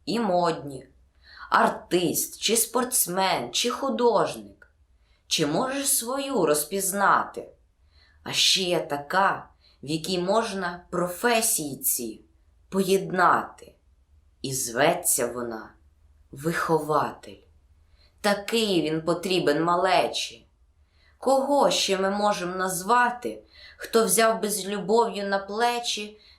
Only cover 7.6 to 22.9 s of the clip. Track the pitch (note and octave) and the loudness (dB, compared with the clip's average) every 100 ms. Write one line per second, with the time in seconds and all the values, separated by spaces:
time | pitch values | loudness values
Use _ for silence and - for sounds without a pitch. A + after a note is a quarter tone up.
7.6 | _ _ _ _ _ _ C3 C3+ - G3 | _ _ _ _ _ _ -6 0 2 2
8.6 | F3+ E3+ - C#3+ - F#3 F#3+ - - _ | 2 0 -2 -6 -2 2 2 0 -8 _
9.6 | _ _ C3+ D#3+ D#3+ F3+ F3+ A3 G#3+ G3 | _ _ -6 -4 -2 -2 2 0 0 -4
10.6 | F3+ F3 - F3+ F3 - A#3+ A3+ A3 - | -6 -8 -6 -2 -2 -2 0 2 2 -2
11.6 | D3+ C3 - - A#2 G#2+ - _ _ _ | -4 -6 -4 -4 -6 -12 -20 _ _ _
12.6 | _ F#3+ F#3 F#3+ E3 F#3 E3+ A#2+ - - | _ -2 2 2 0 2 4 4 -2 -14
13.6 | - _ _ _ _ _ _ _ C3+ C3 | -20 _ _ _ _ _ _ _ -6 -6
14.6 | A#2+ A#2 D3+ F3+ - - A#2+ B2 A#2+ A2 | -4 2 2 2 0 0 -2 -4 -8 -10
15.6 | G#2 - _ _ _ _ _ C3+ D#3 E3+ | -14 -20 _ _ _ _ _ -8 -4 -2
16.6 | - D#3 D3+ D3 B2 - - G2 _ _ | 0 0 2 0 -2 -6 -18 -20 _ _
17.6 | _ _ _ _ _ _ G#3 G3+ - A#3 | _ _ _ _ _ _ -2 0 0 0
18.6 | G#3+ F3+ D3+ D#3+ D#3+ E3+ F#3+ F#3 D3 D3 | 2 2 0 -2 -2 -2 0 0 2 2
19.6 | E3 F3 F#3 F3 - - - A2+ _ _ | 2 2 4 2 2 -2 -8 -12 _ _
20.6 | _ _ _ _ _ _ - C4+ C4+ C#4+ | _ _ _ _ _ _ 2 2 4 4
21.6 | G3 - - F#3+ G3 G3+ G#3 F#3 F3+ F#3 | 4 2 0 0 0 0 0 0 -4 -4
22.6 | F#3+ E3+ F#3 | -4 -2 2